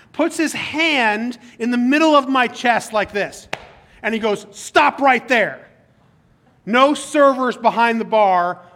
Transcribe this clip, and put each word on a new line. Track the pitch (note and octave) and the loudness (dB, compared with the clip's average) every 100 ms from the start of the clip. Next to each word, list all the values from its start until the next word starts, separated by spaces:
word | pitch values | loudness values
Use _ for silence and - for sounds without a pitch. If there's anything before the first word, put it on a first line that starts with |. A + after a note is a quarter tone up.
| _ | _
puts | - E4+ E4+ | -4 -2 -2
his | D4+ | -4
hand | A3+ - D4+ D#4+ C#4+ A3 G#3 A#3+ - - - | -4 -8 -2 0 0 0 -2 -6 -10 -18 -8
in | A#3 | -4
the | B3 | 0
middle | B3 D4 D#4+ | 2 2 4
of | D4 C4 | 4 2
my | C4 A#3+ | 0 -2
chest | - B3 A3 - | -2 0 0 -2
like | G#3+ F#3+ | -4 -4
this, | G3+ D#3 - - - - - _ - | -4 -6 -10 -14 -14 -14 -20 _ -10
and | G#3 | -6
he | A3+ | -2
goes, | A3 G3+ - | -2 -4 -8
"Stop | - - E4 D4 - | -18 0 2 2 2
right | C4+ A#3+ A#3 | 2 2 0
there. | A#3+ E3 C3 - _ _ _ _ _ _ _ _ _ F#3 | 0 0 -6 -18 _ _ _ _ _ _ _ _ _ -2
No | A#3+ C#4+ | 2 2
servers | C#4+ - D4+ C#4 B3+ B3 - | 0 -2 2 2 2 -4 -2
behind | A3+ F#3+ A#3 A3+ | -2 2 0 0
the | |
bar, | F#3 A3 G3+ F3+ F3 F3+ - | -2 2 2 2 0 -6 -14